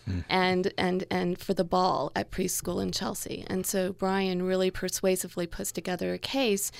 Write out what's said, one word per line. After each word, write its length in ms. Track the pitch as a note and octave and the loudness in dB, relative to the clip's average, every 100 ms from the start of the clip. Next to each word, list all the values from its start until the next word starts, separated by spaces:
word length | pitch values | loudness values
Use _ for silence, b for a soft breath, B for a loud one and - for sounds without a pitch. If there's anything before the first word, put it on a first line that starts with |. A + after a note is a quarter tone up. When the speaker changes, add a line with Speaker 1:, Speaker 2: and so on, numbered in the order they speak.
| - | -4
Speaker 1:
Hmm. 140 | F2+ - | -4 0
Speaker 2:
And, 440 | F#3 F#3 F3+ F#3+ - | 2 4 4 2 2
and, 280 | F#3 F3+ F#3 | 2 2 0
and 300 | F#3 F3 F3+ | 0 0 -2
for 140 | - | -2
the 100 | F#3+ | 0
ball 480 | F3 F#3 F#3 D3 D3 | 2 4 4 2 -2
at 160 | F#3+ - | -2 -4
preschool 520 | - F#3 - - F#3 | -2 -2 -2 -2 -2
in 80 | F#3 | -2
Chelsea. 540 | F3 G#3+ - - - - | -2 -2 -4 -6 -8 -4
And 180 | F#3+ F#3 | -4 0
so 280 | G3 F#3 | 0 0
Brian 500 | F#3 F#3+ F#3+ F#3+ F3+ | 0 0 2 2 0
really 260 | F#3 F#3 F#3 | 2 2 2
persuasively 800 | - F#3 - F#3+ F#3 F3+ - E3+ | 0 -4 2 2 2 0 -4 -6
puts 240 | - G3 | -4 -6
together 420 | - F#3 F3+ F3+ | -6 -4 -2 -2
a 40 | F3+ | -2
case 520 | - C4+ B3 G3 - B | -2 0 2 2 0 B